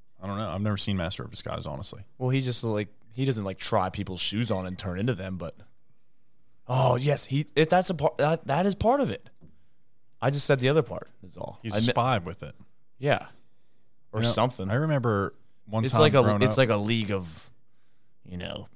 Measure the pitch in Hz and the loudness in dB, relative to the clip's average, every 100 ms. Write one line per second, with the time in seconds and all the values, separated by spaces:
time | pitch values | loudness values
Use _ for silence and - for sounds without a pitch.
0 | - - 95 101 104 90 107 101 - 95 | -20 -14 -10 -6 -6 -2 -2 0 0 0
1 | 82 - - - - - 76 69 - - | -2 -4 -8 -8 -8 -8 -8 -8 -8 -10
2 | - - 127 135 127 117 117 104 104 - | -14 -4 0 0 0 -2 0 -2 -4 -10
3 | - 113 135 113 98 95 - 110 92 92 | -10 -2 -2 0 -4 -4 0 2 2 -2
4 | 95 90 - 101 117 95 92 92 92 90 | -6 -4 -2 0 0 -2 -4 -6 -4 -2
5 | 120 87 95 92 85 - - - - - | -2 -2 -4 -6 -8 -12 -18 -20 -20 -20
6 | - - - - - - - 127 131 123 | -20 -20 -20 -20 -20 -14 -2 2 4 2
7 | 143 143 - 135 156 - 160 180 185 170 | 2 0 0 -2 0 2 4 4 4 2
8 | 143 - 147 165 - 143 196 190 208 285 | 0 2 2 2 0 0 0 2 2 4
9 | 202 - - - - - - - - - | 2 -4 -10 -20 -20 -20 -20 -20 -20 -20
10 | - - 127 143 - 139 127 156 - 87 | -20 -2 0 2 2 4 4 2 0 -4
11 | - - 92 - - - 113 104 117 123 | -12 -16 -16 -12 -12 -10 -2 2 4 4
12 | 123 113 85 82 - - - - - - | 4 2 -2 -8 -12 -14 -18 -20 -20 -4
13 | 135 120 - - - - - - - - | 0 0 -2 -16 -20 -20 -20 -20 -20 -20
14 | - 110 117 113 123 - 98 117 160 143 | -8 0 2 4 2 0 -2 0 2 2
15 | 117 101 95 - - - - 110 127 147 | 2 2 0 -6 -18 -20 -6 -2 2 6
16 | 151 135 107 104 107 110 127 104 104 117 | 8 8 6 4 4 6 4 4 2 0
17 | 104 98 85 80 - - - - - - | 0 -2 -4 -10 -14 -18 -20 -20 -20 -20
18 | - - - 90 87 - - | -20 -20 -12 -10 -8 -8 -12